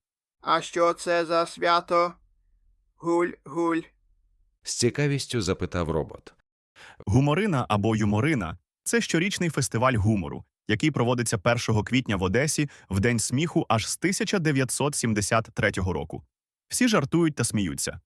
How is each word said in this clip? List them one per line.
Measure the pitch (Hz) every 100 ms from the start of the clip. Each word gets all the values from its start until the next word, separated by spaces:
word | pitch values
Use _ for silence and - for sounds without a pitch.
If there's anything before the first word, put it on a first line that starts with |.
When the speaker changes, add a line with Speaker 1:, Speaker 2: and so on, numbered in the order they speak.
| _ _ _ _
Speaker 1:
«А | 147 160
що | 151 175 170
це | 170 180 170
за | 160 170 165
свято? | - 175 170 170 175 175 175 _ _ _ _ _ _ _ _
Гуль, | 165 170 175 -
гуль». | - 156 170 165 - _ _ _ _ _ _ _
Speaker 2:
З | -
цікавістю | - 120 - 147 139 - 120
запитав | 90 92 90 87 78
робот. | 80 64 - - _ _ _ _ - - - -
Speaker 3:
Гуморина | 117 143 151 214 143 -
або | 104 107 110
Юморина — | 110 107 143 139 82 - _ _
це | - 233
щорічний | - 165 196 - 175
фестиваль | 151 131 113 127
гумору, | 117 101 107 76 65 - _ -
який | 107 156
проводиться | 143 120 123 117 104
першого | 120 120 - 107
квітня | - 127 127 98
в |
Одесі | 92 113 156 - 147 - -
в | 95
День | 117 120
сміху | - 127 170 170 -
аж | 110 -
з | -
тисяча | 170 196 220 202
дев'ятсот | 156 135 131 - 143
сімдесят | - 117 104 101 113 -
третього | - 101 104 92
року. | 78 73 - - _ _ _ -
Всі | - 254
жартують | 208 139 160 165
та | 143
сміються. | 120 113 92 69 - 80